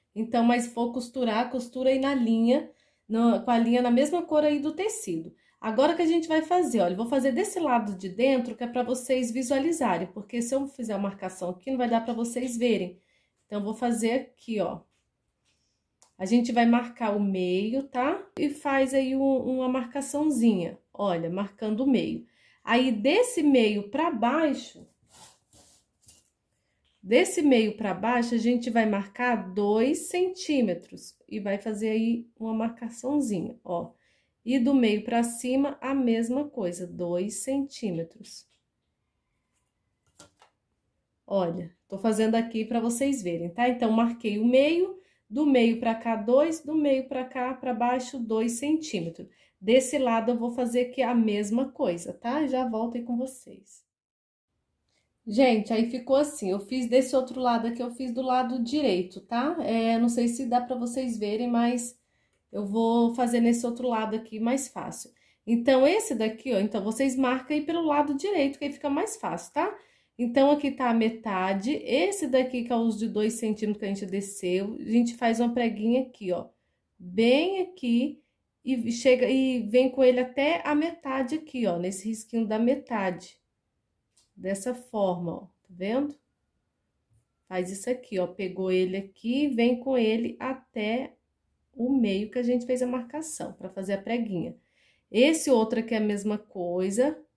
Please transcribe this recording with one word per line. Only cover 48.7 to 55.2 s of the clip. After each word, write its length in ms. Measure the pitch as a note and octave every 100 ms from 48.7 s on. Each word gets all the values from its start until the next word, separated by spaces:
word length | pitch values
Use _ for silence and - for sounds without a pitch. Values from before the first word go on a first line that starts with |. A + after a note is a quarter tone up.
| D#4 - G3 E3 - - _ _ _
Desse 400 | F#3+ B3+ B3+ C#4+
lado, 340 | B3+ A3+ A3+
eu 60 | A#3
vou 120 | A#3+
fazer 320 | B3 A#3+ A#3+
aqui 180 | B3 C4+
a 140 | A#3
mesma 560 | A#3+ A3 G#3 G3+ A#3 C4+
coisa, 420 | - A3+ E3+ F3
tá? 340 | - A#3 C#4+ C#4+
Já 220 | B3+ B3
volto 300 | A3 A#3 A#3+
aí 40 |
com 140 | A#3 A#3+
vocês. 640 | C4 - - - - - _ _ _ _ _ _ _ _ _ _ _ _ _ _